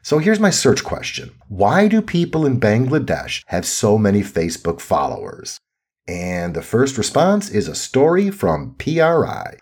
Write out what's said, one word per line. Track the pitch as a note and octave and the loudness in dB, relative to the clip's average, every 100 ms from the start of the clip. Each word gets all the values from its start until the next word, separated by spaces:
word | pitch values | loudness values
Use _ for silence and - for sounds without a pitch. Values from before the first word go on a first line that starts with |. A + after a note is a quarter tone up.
So | - D3+ | -2 0
here's | E3 G#3+ | 2 2
my | G#3+ | 2
search | - C3+ B2 | 2 2 2
question. | - - - - - - - | 0 -8 -8 -10 -14 -18 -10
Why | F#2 G2 E3 G#3 | 0 2 4 4
do | A3 | 4
people | G#3+ E3+ E3+ D#3+ D3+ | 2 0 0 0 2
in | B2+ | 2
Bangladesh | G#2+ G#2+ B2+ D3 G#2+ D#2 - - - | 2 2 2 0 0 -4 -4 -10 -6
have | F2 | -6
so | F2 - A2 G#2+ | -4 0 2 4
many | G#2 G2+ | 4 2
Facebook | F#2+ - E2+ - E2+ E2 | 0 -2 -4 -4 -6 -6
followers? | - E2 - - - - - - _ _ _ _ - | -2 -2 -2 -6 -12 -14 -16 -16 _ _ _ _ -10
And | F2 F2+ F2+ F2 D#2 | -8 -4 -4 -4 -6
the | |
first | - A2+ C3+ C3 | -2 0 0 0
response | - C#3+ F3 G#3 G3+ | -2 2 2 2 0
is | G#2+ - | -2 -2
a | - | -4
story | - C3 D3+ F3+ G3+ | -2 2 4 4 0
from | G3 F#3 D#3+ B2 - | 0 -2 -2 -4 -10
P | - D#3+ | -4 2
R | D#3+ E3 D#2+ | 2 2 0
I, | C2+ - - | -4 -10 -14